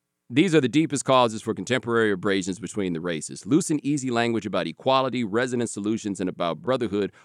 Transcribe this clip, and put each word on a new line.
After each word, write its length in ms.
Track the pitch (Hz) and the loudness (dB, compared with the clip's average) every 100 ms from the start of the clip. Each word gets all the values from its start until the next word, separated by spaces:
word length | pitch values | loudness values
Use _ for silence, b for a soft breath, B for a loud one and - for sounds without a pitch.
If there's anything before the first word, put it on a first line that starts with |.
| _ _ - | _ _ -4
These 260 | 123 185 | 2 4
are 60 | 156 | 4
the 60 | 123 | 4
deepest 360 | 147 160 139 | 2 2 0
causes 380 | - 131 120 110 | 4 4 4 2
for 100 | 113 | -4
contemporary 600 | 98 92 123 117 117 110 | -4 -2 -2 0 2 2
abrasions 460 | 95 101 98 92 92 | 2 2 2 0 -4
between 360 | 87 107 92 | -6 -4 -2
the 60 | 82 | -2
races. 440 | 87 82 - 76 | -2 -4 -6 -10
Loose 260 | 92 147 - | 0 0 2
and 140 | 156 | -2
easy 260 | 131 147 127 | -2 -4 -2
language 360 | 120 117 113 101 | 0 0 0 -2
about 200 | 95 82 | -2 -4
equality, 580 | 78 131 131 131 127 | -4 0 2 2 -2
resonant 440 | 110 110 127 120 117 | -2 0 0 -2 -2
solutions, 520 | - 101 113 104 95 | -4 -2 -2 -2 -4
and 80 | 90 | -4
about 320 | 85 85 80 | -2 -4 -4
brotherhood 500 | 90 127 113 101 95 b | -2 -2 -2 -2 -4 b